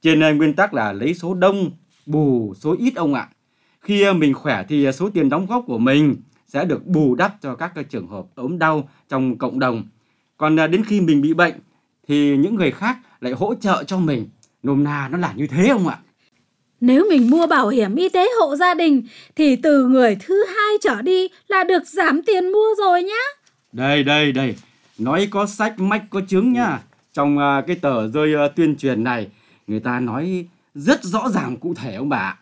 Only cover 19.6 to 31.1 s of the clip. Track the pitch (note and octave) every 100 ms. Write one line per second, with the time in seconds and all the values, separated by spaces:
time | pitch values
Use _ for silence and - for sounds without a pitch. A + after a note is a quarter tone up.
19.6 | D#4+ D4 B3 C4 A#3+ G3 - F#4+ G4 G4
20.6 | G#4+ G#4+ G#4+ D#4 D4+ F#4 F#4 _ _ F#4+
21.6 | F#4 F#4 - F#4 E4 C#4+ F4 F#4+ F#4 G4+
22.6 | G#4+ G#4 G4 F4+ F4+ A4 C5 C#5+ _ _
23.6 | _ A2+ C3+ D3 C#3 D3 D3 C3 C3 G2+
24.6 | - _ _ _ A#2 D#3+ G3+ G3+ G3+ -
25.6 | A3 A3 F#3+ G#3+ - G3 F#3+ F#3+ A#3 A#3+
26.6 | A#3 C#3 - _ _ - C#3+ D3 C#3+ C#3
27.6 | E3 F3 C#3+ B2 A2 C3 D3+ D3+ C#3+ C#3+
28.6 | D#3+ C#3+ C3+ A#2 A#2+ A#2+ G#2 _ _ _
29.6 | - G#2+ A#2 B2 B2 A2+ E3+ F#3 F3 _
30.6 | _ C#3+ D3 D4+ F#3+